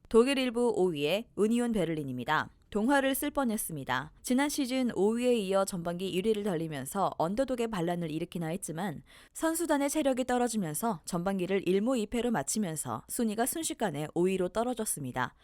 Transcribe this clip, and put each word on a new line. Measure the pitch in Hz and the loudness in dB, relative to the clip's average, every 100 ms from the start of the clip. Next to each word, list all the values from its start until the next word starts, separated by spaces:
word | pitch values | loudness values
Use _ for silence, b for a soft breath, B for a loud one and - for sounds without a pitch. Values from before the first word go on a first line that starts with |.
| - | 4
독일 | 226 247 269 | 6 6 4
일부 | 254 233 240 - | 0 2 2 4
오 | 185 | 2
위의 | 151 147 190 233 - | 2 0 0 -2 0
유니온 | 214 240 240 | 2 2 2
베를린입니다. | 220 160 156 139 123 123 156 117 - _ | 0 0 -2 -4 -6 0 0 -2 -8 _
동화를 | 208 220 285 269 | -2 2 4 4
쓸 | 269 294 | 0 -2
뻔했습니다. | 285 262 214 - 156 131 127 151 - | 0 0 -2 -4 -6 -4 -4 -4 -10
지난 | - 254 285 | 0 2 2
시즌 | 294 254 262 247 - | 0 0 0 0 2
오 | 202 | 2
위에 | 233 247 240 | 4 2 2
이어 | 190 190 | 2 2
전반기 | 196 185 170 175 190 | 2 -2 -4 -4 -2
일 | 170 214 | 0 0
위를 | 208 | 0
달리면서 | 208 165 165 143 135 202 170 - | 0 -2 -2 -6 -6 -2 -2 0
언더독의 | 160 208 269 247 226 | 0 0 -2 -2 -4
반란을 | 208 165 175 165 | -2 -2 -2 -2
일으키나 | 156 175 180 160 | -4 -6 -6 -6
했지만 | 175 - 160 196 139 B B B | -6 -6 -6 -6 -8 B B B
선수단의 | - 320 330 330 294 285 | -4 -2 0 0 2 2
체력이 | 311 277 254 254 | 2 2 0 0
떨어지면서 | 247 240 220 170 151 233 185 - | 2 2 0 -2 -2 -2 -4 -4
전반기를 | 175 175 196 175 196 - | -2 -2 0 0 0 2
일 | 190 | 2
무 | 220 262 | 2 0
이 | 208 | 0
패로 | 240 233 | -2 0
마치면서 | 202 - 220 196 156 131 110 - | 0 0 -2 -2 -4 -4 -6 -6
순위가 | - 226 214 240 | -2 0 0 -2
순식간에 | 330 320 311 208 147 151 - | -2 -6 -2 -2 -2 -4 0
오 | |
위로 | 185 185 180 | 2 2 0
떨어졌습니다. | 214 233 247 214 - 127 127 120 b | 0 -2 -2 -4 -4 -6 -4 -4 b